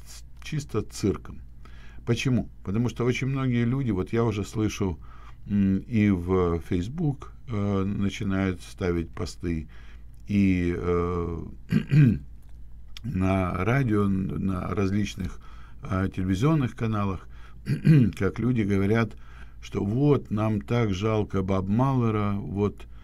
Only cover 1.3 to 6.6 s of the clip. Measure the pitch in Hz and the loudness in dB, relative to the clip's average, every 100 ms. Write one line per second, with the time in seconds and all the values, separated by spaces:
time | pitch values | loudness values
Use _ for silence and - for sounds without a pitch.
1.3 | - - - - - - - - 117 135 | -12 -14 -16 -16 -14 -14 -8 -2 0 2
2.3 | 120 - - - 104 120 117 123 123 131 | 0 -2 -8 -4 0 0 0 0 0 -2
3.3 | 135 131 120 120 135 127 92 90 113 117 | 0 0 2 2 0 0 0 0 2 2
4.3 | 104 98 107 104 - 98 80 - - - | 0 -2 0 0 0 -2 -2 -10 -16 -16
5.3 | - - 101 98 95 - 113 104 92 85 | -14 0 2 4 2 2 4 6 4 4
6.3 | 92 87 85 | 4 4 2